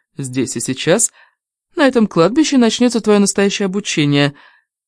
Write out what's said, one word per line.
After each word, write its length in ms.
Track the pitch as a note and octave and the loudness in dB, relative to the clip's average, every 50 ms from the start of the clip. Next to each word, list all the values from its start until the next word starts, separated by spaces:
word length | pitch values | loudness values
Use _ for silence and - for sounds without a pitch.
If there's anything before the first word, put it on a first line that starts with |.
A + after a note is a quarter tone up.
| _ _ _ | _ _ _
здесь 400 | - C#3+ B2+ B2+ C3 B2 G#2 - | -12 -10 -8 -4 -4 -4 -4 -4
и 40 | A#2+ | -8
сейчас, 500 | A#2 - C3 - - D#3 E3+ A#3 - - _ _ _ _ _ _ _ _ _ _ _ _ - | -6 -6 -6 -4 0 0 0 2 0 -2 _ _ _ _ _ _ _ _ _ _ _ _ -4
на 120 | F4 D4+ | 0 0
этом 200 | C4+ C4 A#3+ A3 | 2 2 2 0
кладбище 520 | G3 - E3+ E3 F#3 A3+ D#4+ D#4 - D4 C4 | 0 2 2 2 2 2 2 0 2 2 2
начнётся 420 | A#3+ A3 G#3+ - A#3+ B3 - A#3 | 2 2 2 2 0 0 0 0
твоё 180 | G#3+ G#3+ G#3 G#3 | 0 2 2 2
настоящее 480 | G3+ F#3+ - - G3 G3+ F#3+ - G#3 | 2 0 0 0 0 0 0 -2 -4
обучение. 680 | F#3+ F#3 G#3 G#3 - - - D3+ D3 C#3+ C#3+ C#3+ C#3 C#3+ - - _ _ _ _ _ _ _ _ | -4 -6 -6 -6 -6 -2 -2 0 2 2 2 0 0 -2 -6 -20 _ _ _ _ _ _ _ _